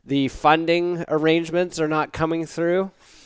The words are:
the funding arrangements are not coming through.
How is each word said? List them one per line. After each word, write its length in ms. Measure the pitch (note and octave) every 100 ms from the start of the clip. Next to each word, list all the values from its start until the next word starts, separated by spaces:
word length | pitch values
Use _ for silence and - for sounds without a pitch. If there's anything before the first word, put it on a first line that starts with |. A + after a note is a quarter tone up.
| -
the 220 | C#3 C3
funding 760 | - D3 D#3+ E3 E3+ F3 F3 E3+
arrangements 720 | D3+ D#3 E3 D#3+ E3+ F3+ E3
are 80 | D#3
not 260 | D#3 D3
coming 320 | - D#3+ E3 D#3
through. 460 | - E3+ F3+ F#3+ - - -